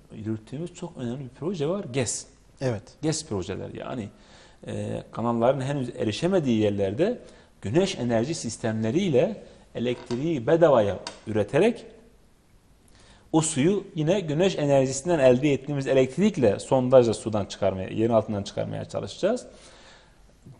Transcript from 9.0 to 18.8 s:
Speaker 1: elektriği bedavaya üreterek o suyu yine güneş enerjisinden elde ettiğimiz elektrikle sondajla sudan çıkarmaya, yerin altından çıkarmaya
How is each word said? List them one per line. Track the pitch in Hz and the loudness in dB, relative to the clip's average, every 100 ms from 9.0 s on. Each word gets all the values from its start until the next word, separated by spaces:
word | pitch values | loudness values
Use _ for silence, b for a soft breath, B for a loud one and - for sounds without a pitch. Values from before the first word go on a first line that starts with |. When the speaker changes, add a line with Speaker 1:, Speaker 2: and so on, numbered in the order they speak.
| 202 147 175 208 B B B 127 | 2 2 2 -2 B B B -6
Speaker 1:
elektriği | 117 123 - 120 156 156 113 | -4 -4 -6 -4 -2 -2 0
bedavaya | 165 160 131 101 92 - - - | 4 6 6 4 -2 -8 -14 -4
üreterek | 107 101 139 214 233 - - - _ _ _ _ _ _ _ _ b b b b | -2 0 2 2 0 -8 -20 -20 _ _ _ _ _ _ _ _ b b b b
o | 156 | 0
suyu | 156 - 151 202 - 160 | 0 2 2 2 -2 -2
yine | 151 202 | 0 0
güneş | 165 147 190 170 | 0 2 2 2
enerjisinden | 147 139 135 127 175 170 | 4 4 4 0 0 4
elde | 131 127 147 | 6 6 4
ettiğimiz | 135 - 143 135 | 0 -2 -4 2
elektrikle | 135 131 131 208 170 117 104 | 4 4 4 0 4 4 2
sondajla | - 135 127 131 117 | 2 2 6 6 6
sudan | 101 - 107 95 | 2 -2 -4 -4
çıkarmaya, | - 98 95 95 | -2 -2 -2 -4
yerin | 104 113 | 0 2
altından | 113 107 104 | 2 2 -2
çıkarmaya | 98 - 110 107 | -6 -6 -6 -6